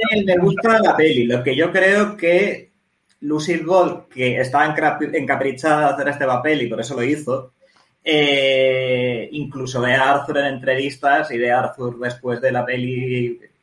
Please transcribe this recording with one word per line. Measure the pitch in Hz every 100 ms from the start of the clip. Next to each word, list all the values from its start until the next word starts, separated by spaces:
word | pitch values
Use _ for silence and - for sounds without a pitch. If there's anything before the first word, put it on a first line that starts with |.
| 220
me, | 214
me | 190 180
gusta | 175 - 226 220
la | - 151
peli. | 156 127 117
Lo | 123
que | 123 131
yo | 170
creo | 185 190 202 208 -
que | 170 175 202 151 - _ _ _ _ _
Lucille | 147 151 151 165
Ball, | 156 185 - - -
que | 127 127 123
estaba | 127 147 151
encra-, | 151 156 143 151
encaprichada | 160 131 127 135 127 156 151 147
de |
hacer | 139 143
este | 135 135
papel | 123 147 151
y | 117
por | 110
eso | 117
lo | 120
hizo, | 123 151 - 131 - _ _ _ _ _
eh, | - 151 147 139 135 135 131 131 127 127 123 120 101
incluso | 151 131 131 127 127
ve | 123
a | 131 135
Arthur | 143 - 143
en | 143
entrevistas | 127 131 131 139 - - 147 151
y | 120
ve | 123
a | 123
Arthur | 120 - 123 117
después | 123 123 127 117
de | 131
la | 123
peli, | 123 127 123 127 127 123 120 117 - _